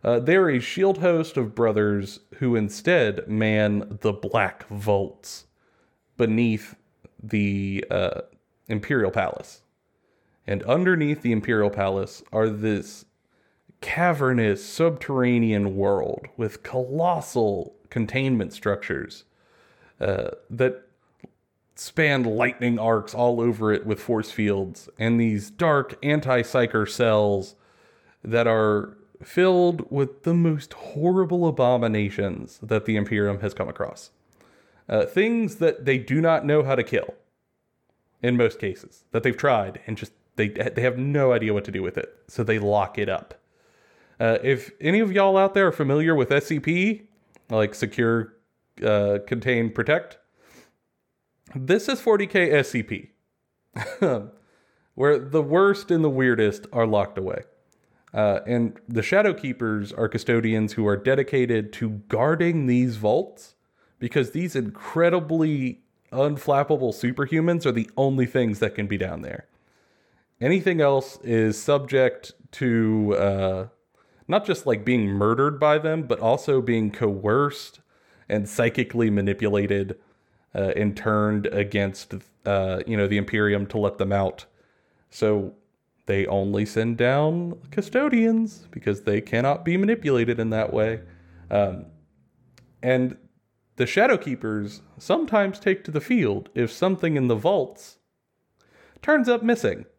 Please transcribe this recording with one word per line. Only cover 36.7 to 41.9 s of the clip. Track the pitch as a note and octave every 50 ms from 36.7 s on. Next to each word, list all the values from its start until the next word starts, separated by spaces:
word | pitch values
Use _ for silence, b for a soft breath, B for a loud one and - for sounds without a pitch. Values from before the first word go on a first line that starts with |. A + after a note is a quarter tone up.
| C3+
to | B2+ A2+
kill, | - - G#2+ - - - - _ _ _ _ _ _ _ _ _ _ _ _ _ _ _ _ _ _ _ _ -
in | A#2+ B2
most | A#2+ A#2+ A2 -
cases, | - - G2 F2+ - - - _ _ _ _
that | - A#2
they've | - B2 A#2
tried | - - C#3+ B2+ A2 G2 G2 F#2+ - -
and | - A2
just, | - - - _ _ _ _ _
they, | - G#2+
they | G#2 G#2 - G#2+ - - A2+
have | A#2+ B2+ A#2+
no | B2 C3 C#3+ C#3+ D3 C3+ C3 B2
idea | A#2 A2+ G#2+ G#2
what | G2+ G2+
to | -
do | - G2+ F#2
with | F2+